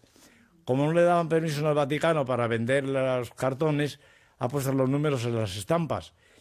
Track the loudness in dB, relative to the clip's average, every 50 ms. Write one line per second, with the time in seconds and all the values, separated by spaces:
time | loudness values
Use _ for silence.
0 | _ _ _ -20 -20 -20 _ _ _ _ _ _ -4 -2 0 0 2 2 2 4
1 | 4 4 4 2 2 2 0 0 0 0 -2 -2 0 0 2 2 0 0 0 0
2 | 2 2 2 2 0 0 0 0 0 0 0 0 0 0 0 0 0 0 -2 0
3 | 0 0 0 -2 -4 -6 -6 -4 -2 -2 0 0 0 0 0 0 -2 -4 -6 -10
4 | _ -20 _ _ _ _ _ -6 -6 -4 -2 -2 -2 0 0 2 2 2 2 0
5 | 0 0 0 0 -2 -2 -2 -2 -2 -4 -4 -6 -4 -2 0 0 0 -2 -4 -6
6 | -6 -10 _ _ _ _ _ _